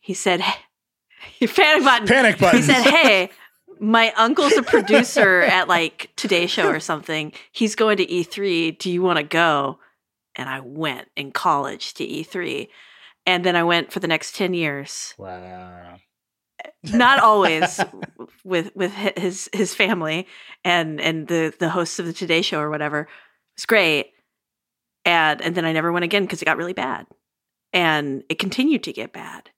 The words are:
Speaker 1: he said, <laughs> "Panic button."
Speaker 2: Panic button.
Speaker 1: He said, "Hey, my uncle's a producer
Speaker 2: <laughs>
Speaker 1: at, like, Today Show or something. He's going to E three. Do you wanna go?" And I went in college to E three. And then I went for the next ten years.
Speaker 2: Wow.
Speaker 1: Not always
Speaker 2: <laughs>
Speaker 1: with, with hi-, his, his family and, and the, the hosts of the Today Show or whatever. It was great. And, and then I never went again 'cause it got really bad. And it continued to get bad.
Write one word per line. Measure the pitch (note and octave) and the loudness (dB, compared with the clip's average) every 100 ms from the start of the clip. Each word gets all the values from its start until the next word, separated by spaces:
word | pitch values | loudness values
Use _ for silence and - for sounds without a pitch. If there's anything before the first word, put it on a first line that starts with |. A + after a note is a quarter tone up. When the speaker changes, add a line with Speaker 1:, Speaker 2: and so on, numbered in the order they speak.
Speaker 1:
he | - | -10
said, | F#3 - F3 | -6 -2 -2
<laughs> | - - _ _ _ _ _ _ - - | -2 -6 _ _ _ _ _ _ -20 -4
"Panic | A#3+ - E4+ D4+ | -2 4 6 6
button." | C4+ A#3+ G#3 | 6 4 4
Speaker 2:
Panic | C4 A#3+ - | 4 4 4
button. | F#3+ A#3+ | 4 4
Speaker 1:
He | D3 | 4
said, | C4 | 4
"Hey, | B3 D#4 C#4+ G3 F3+ - - _ _ F#4+ | 6 6 6 4 0 -8 -20 _ _ -6
my | G#3+ A3+ A3+ - | 0 2 2 2
uncle's | A3+ D#4 C#4+ G#4+ | 2 4 4 2
a | |
producer | B3 - G3 C4 B3 - G#3 F#3 | 4 0 4 2 4 2 4 4
Speaker 2:
<laughs> | |
Speaker 1:
at, | E3+ F#3 E3+ | 4 2 2
like, | F3 E3 _ - - | 0 0 _ -16 -10
Today | G3 F3+ F3 | -2 0 0
Show | - D#3+ | 0 0
or | D#3 | -2
something. | - D#3 D#3 D#3 D3+ - - | -4 -8 -6 -8 -8 -14 -20
He's | - A3 G#3 | -2 -2 0
going | A3 G#3 | 0 2
to | F3+ | 0
E | F3 | -2
three. | E3+ - G3+ E3+ E3 | -4 -4 -2 -2 -2
Do | D#3 F#3+ | -4 -4
you | F3 | 0
wanna | F#3 E3 | 0 0
go?" | D3 E3 E3+ D3 C#3 - _ _ _ _ _ | 0 0 2 2 -2 -8 _ _ _ _ _
And | - C3 | -14 -10
I | C3 | -10
went | C3 D3 D#3+ B2+ - | -12 -6 -6 -6 -12
in | - C#3 | -12 -10
college | - F3+ D3 C3+ G#2 - | -4 0 0 -2 -8 -12
to | - | -10
E | - D#3 | -8 -8
three. | D#3+ F#3 E3+ C3+ A#2 - - - - _ - | -8 -8 -6 -8 -10 -18 -20 -20 -20 _ -2
And | F3+ | 0
then | F3+ F3 | 2 0
I | |
went | E3+ E3+ D#3 | 2 0 -2
for | - | -6
the | E3+ | -2
next | D#3+ - - | -2 -2 -6
ten | F#3 | -4
years. | F3+ D#3+ C#3 C#3 - - - | -2 -4 -6 -10 -14 -16 -16
Speaker 2:
Wow. | G2 F#2 F#2 F#2 F#2 F2+ F2 F2+ _ _ _ _ _ _ - _ | -16 -14 -16 -18 -18 -20 -20 -20 _ _ _ _ _ _ -20 _
Speaker 1:
Not | - A3 B3 C4+ | -2 4 6 6
always | A3 G#3+ F3+ D#3+ F3 - D3 F#2+ - | 6 6 4 2 0 -2 -6 -6 -18
Speaker 2:
<laughs> | _ A#2+ _ | _ -20 _
Speaker 1:
with, | F#3+ F3+ E3+ - | -6 -4 -4 -6
with | F#3 | -6
hi-, | G3+ G3+ - | -4 -6 -4
his, | F3+ F#3+ - | -6 -6 -10
his | G3 F#3 | -4 -4
family | - G3 G#3 D#3 D#3+ F#3 - - - | 0 -2 0 -2 -4 -8 -16 -20 -8
and, | F3+ F3 D#3+ D3+ | 0 0 0 -4
and | D#3+ D#3+ D3+ | -4 -4 -2
the, | E3 D#3+ - | -2 -2 -2
the | E3+ | -4
hosts | F3 E3 - | -2 -4 -6
of | |
the | E3+ | -8
Today | E3 F3 E3 | -8 -2 0
Show | E3 D#3+ | 0 -4
or | D3+ | -4
whatever. | D3+ D3+ D3 | -4 -4 -6
It | D#3 - _ _ _ - | -8 -14 _ _ _ -16
was | |
great. | - A3 E3+ D3+ - _ _ _ _ _ _ _ _ _ - | 0 2 2 0 -4 _ _ _ _ _ _ _ _ _ 0
And, | E3+ D#3 D3 | 2 2 0
and | E3 | -4
then | E3+ | -2
I | E3 | -2
never | D#3+ E3 | -2 -2
went | F3 | -2
again | E3+ G3+ F#3+ | -2 -2 -2
'cause | E3+ | -4
it | |
got | - D#3 | -4 -2
really | F3 | -4
bad. | F#3 B3+ - - _ _ _ _ _ _ | -6 -6 -8 -12 _ _ _ _ _ _
And | F3+ E3+ D3+ D3 C3+ - | -2 0 0 -2 -8 -8
it | D#3+ | -6
continued | F#3+ F#3 C4+ D4 | -6 -2 0 0
to | - | -4
get | B2 A2 | -12 -12
bad. | - E3 - - | -14 -16 -18 -20